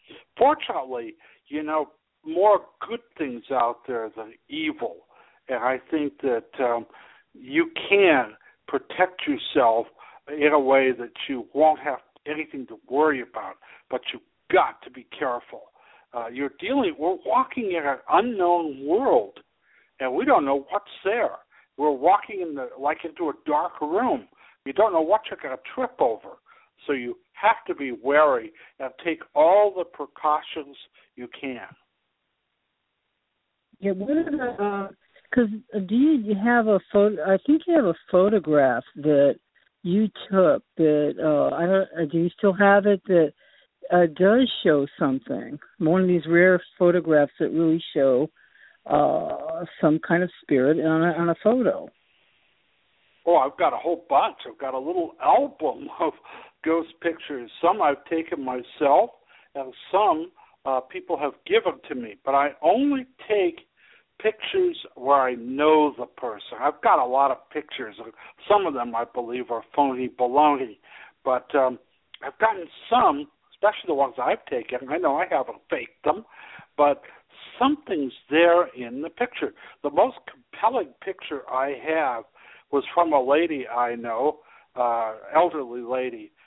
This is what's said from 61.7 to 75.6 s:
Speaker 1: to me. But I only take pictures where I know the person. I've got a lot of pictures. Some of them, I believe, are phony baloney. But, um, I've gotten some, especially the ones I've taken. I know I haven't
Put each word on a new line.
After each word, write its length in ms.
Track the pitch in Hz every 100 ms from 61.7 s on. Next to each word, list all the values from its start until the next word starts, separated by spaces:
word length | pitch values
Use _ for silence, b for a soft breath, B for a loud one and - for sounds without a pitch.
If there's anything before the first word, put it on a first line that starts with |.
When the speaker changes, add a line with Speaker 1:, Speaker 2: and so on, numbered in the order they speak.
| - -
Speaker 1:
to 60 | 131
me. 200 | 113 101 135
But 80 |
I 220 | 139 143 -
only 440 | 160 226 285 269 254 _ -
take 380 | 208 175 165 _ b b b b -
pictures 580 | - - - 381 254 - - -
where 260 | 139 139
I 140 | 127 120
know 560 | 120 135 151 156 147 120
the 100 | 123
person. 500 | - 123 101 - 113
I've 220 | 139 147
got 160 | 233 165
a 60 | 123
lot 240 | 131 139
of 80 | 127 _
pictures. 440 | 151 - - 87 104 117 - B _ -
Some 160 | 208 180
of 80 |
them, 220 | 135 120 113
I 80 | 117
believe, 380 | 123 120 120 123
are 120 | 113 - -
phony 340 | 139 127 123
baloney. 720 | - 123 135 151 139 123 101 B B B _
But, 300 | 135 127 -
um, 240 | 143 131 123 _ _ _ -
I've 140 | 139 -
gotten 280 | 220 196 165 - -
some, 380 | 240 196 143 - _ _
especially 360 | _ 208 - 185
the 60 |
ones 220 | 139 135 127
I've 260 | 131 220 -
taken. 440 | 127 107 123 131
I 80 | 160
know 200 | 175 143
I 100 | 180
haven't 320 | 151 127 104